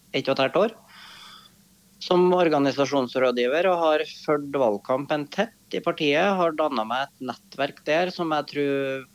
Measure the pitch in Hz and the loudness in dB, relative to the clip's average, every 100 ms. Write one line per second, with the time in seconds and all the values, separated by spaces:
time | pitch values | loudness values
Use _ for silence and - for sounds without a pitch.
0 | _ 139 135 135 135 156 214 - - - | _ -4 -2 0 2 2 0 -2 -20 -20
1 | - - - - - _ _ _ _ - | -20 -20 -20 -20 -20 _ _ _ _ -10
2 | - 180 180 180 175 151 139 127 135 139 | 0 4 4 4 4 2 2 0 0 0
3 | 127 131 127 123 123 147 185 175 165 151 | -2 0 0 2 0 0 2 2 2 2
4 | 156 - - 151 143 139 123 104 - 131 | 0 -8 -2 -2 -2 0 0 0 -2 -2
5 | 139 151 143 - 220 - - - - 170 | -2 -4 -4 -4 -6 -6 -10 -6 -4 -2
6 | 151 143 190 196 170 156 156 131 110 123 | 0 2 2 2 0 0 -2 -2 -2 -4
7 | 135 - 127 117 - - 139 - - 151 | -6 -8 -10 -10 -12 -6 -6 -6 -2 0
8 | 180 180 165 151 143 143 143 139 135 135 | 0 -2 -2 -2 -2 -2 0 0 -2 -6
9 | 127 | -6